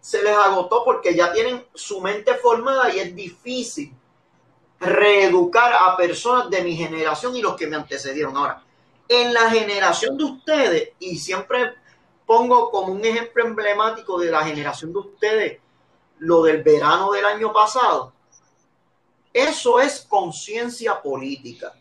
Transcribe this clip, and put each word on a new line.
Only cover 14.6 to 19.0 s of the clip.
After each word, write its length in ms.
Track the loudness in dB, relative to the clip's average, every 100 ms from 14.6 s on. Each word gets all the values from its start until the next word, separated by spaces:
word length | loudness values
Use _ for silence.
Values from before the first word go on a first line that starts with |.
| -8 -8 -8
de 60 | -8
ustedes, 640 | -10 -4 0 0 -2 -8 _ _ _ _ _ _
lo 240 | 2 4
del 200 | 6 4
verano 480 | 4 4 4 2 2
del 120 | 0
año 260 | 0 0 0
pasado, 640 | 2 2 2 0 0 -6 _ _ _ _ _ _ _ _ _